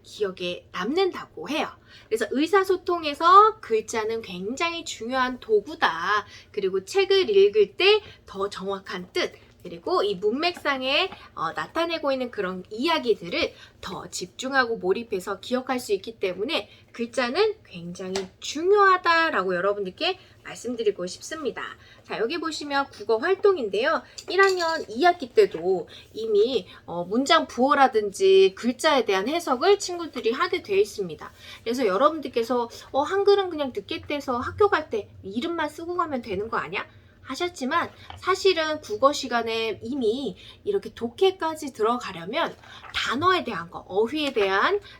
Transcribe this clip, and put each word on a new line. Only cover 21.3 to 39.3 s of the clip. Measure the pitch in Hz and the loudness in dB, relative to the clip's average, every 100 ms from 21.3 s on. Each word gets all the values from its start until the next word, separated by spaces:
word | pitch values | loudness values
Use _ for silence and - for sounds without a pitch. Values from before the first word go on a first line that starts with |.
| 320 262 147 110 - - - | -8 -6 -8 -12 -14 -20 -20
자, | - 175 | -10 -4
여기 | 233 330 | -4 -2
보시면 | 320 311 294 277 277 | -4 -6 -4 -2 -2
국어 | - - 220 | -6 -2 0
활동인데요. | 330 381 403 359 214 196 285 294 - - - | 0 2 2 2 0 0 0 -2 -4 -16 -2
일 | 359 | 4
학년 | 392 359 330 320 - | 4 4 0 -2 -6
이 | 226 | 2
학기 | 349 349 247 | 2 2 0
때도 | - 196 165 180 180 - - - | 4 4 2 -2 -2 -4 -14 -16
이미, | - 220 202 240 233 185 - - | -8 0 4 4 2 -4 -18 -10
어, | 170 | -8
문장 | 175 233 277 330 269 | -2 0 4 2 2
부호라든지 | 233 269 277 262 220 208 190 190 190 190 190 | 0 4 6 4 4 -2 2 6 8 6 4
글자에 | 233 254 311 277 | -4 2 2 4
대한 | 226 190 220 | 2 0 0
해석을 | 339 330 254 359 403 | -2 -2 0 4 2
친구들이 | - 349 320 247 220 | 0 -8 -8 -4 -2
하게 | 262 359 370 | 0 -2 -2
돼 | - 196 | 0 2
있습니다. | 214 - 175 151 156 - - - | 2 0 -8 -8 -14 -18 -20 -12
그래서 | 226 247 214 | -6 0 2
여러분들께서, | 190 294 320 269 240 226 247 233 - - | 4 4 2 -4 -2 0 0 -2 -8 -6
"어, | 269 | -2
한글은 | 294 392 392 403 370 | 0 2 4 4 2
그냥 | 311 269 | -4 -6
늦게 | 202 - 339 - | -6 -8 -10 -6
떼서 | 294 277 240 | -6 -2 -4
학교 | 247 - 403 | -2 2 4
갈 | 330 311 | 4 -2
때 | 208 - - | -8 -8 -14
이름만 | 190 220 339 330 302 | -10 -6 -4 -4 -4
쓰고 | 330 339 359 | -6 -8 -4
가면 | 320 262 | -4 -4
되는 | 233 190 220 | -6 -6 -4
거 | 220 | -6
아니야?" | 143 214 - - - _ | -6 -8 -10 -16 -20 _
하셨지만 | - 269 349 - 254 330 269 - - - | -12 -6 -6 -4 -2 -2 -4 -10 -20 -8
사실은 | - 370 392 330 311 302 | -4 2 2 2 0 -4
국어 | - 220 269 | -6 2 2
시간에 | 277 262 | 2 -4